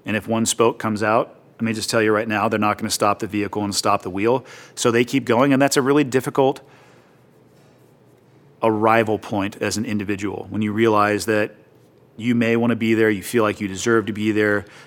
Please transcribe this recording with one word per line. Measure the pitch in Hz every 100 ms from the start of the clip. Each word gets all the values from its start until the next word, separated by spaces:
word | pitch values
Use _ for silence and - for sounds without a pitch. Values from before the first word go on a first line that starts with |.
| -
And | 107
if | 113
one | 113 110
spoke | - 117 -
comes | 110 107
out, | 107 117 - - - -
let |
me | 113
just | 110 -
tell | 117
you | 110
right | 107 110
now, | 107 107
they're | 107
not | 104 101
gonna | 107
stop | - 107 101
the | 101
vehicle | 104 101 107
and | 101
stop | 98 107 101
the | 95
wheel. | 95 110 131 - - -
So | - 123
they | 117
keep | 123 135 117
going, | 117 143
and | 135
that's | 139 147
a |
really | 131 147
difficult | 135 131 139 143 135 139 - - - - _ _ _ _ _ _ _ _ _ _ _ _ _ _ - _
arrival | 113 107 110 113 110 101
point | - 107 98 -
as | 104 104
an |
individual, | 107 104 98 98 98 - 95
when | 104
you | 107
realize | 107 113 107 104 104 110
that | 107 110 - _ _ _ _ _ -
you | 117
may | 117 113 117
wanna | 117 113
be | 113
there, | 110 110
you | 101
feel | - 117
like | 107 95
you | 101
deserve | 95 117 113 101
to |
be | 107 107
there, | 104 107 104 - -